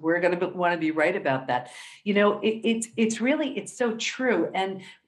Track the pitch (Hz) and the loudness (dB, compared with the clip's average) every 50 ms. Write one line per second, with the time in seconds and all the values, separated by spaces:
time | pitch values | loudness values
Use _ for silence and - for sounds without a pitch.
0 | 151 160 170 175 175 170 180 175 180 180 180 180 180 170 175 170 156 156 156 156 | -2 0 0 2 2 2 2 2 -2 -2 -2 0 0 0 0 0 0 0 0 2
1 | 151 175 190 202 - 147 131 131 - - 123 127 - - - - - - - - | 2 2 2 0 0 0 0 0 0 -2 -2 -2 -4 -6 -14 -18 -18 -18 -18 -10
2 | - 202 196 202 208 208 202 - - 220 220 226 - 233 226 226 - - - - | -4 0 2 4 4 4 4 2 0 0 0 0 0 0 0 0 -2 -6 -2 0
3 | 226 220 226 - 220 254 294 302 311 262 - 208 196 - - - 247 233 214 220 | 0 2 2 0 2 2 2 2 2 -2 -4 -6 -8 -8 -4 -2 -2 0 0 -2
4 | - - - - 254 254 208 170 156 - - 185 190 190 190 190 - - - - | -4 -6 -4 -2 0 2 2 2 2 0 -2 -2 -2 -4 -4 -8 -12 -16 -20 -20
5 | _ | _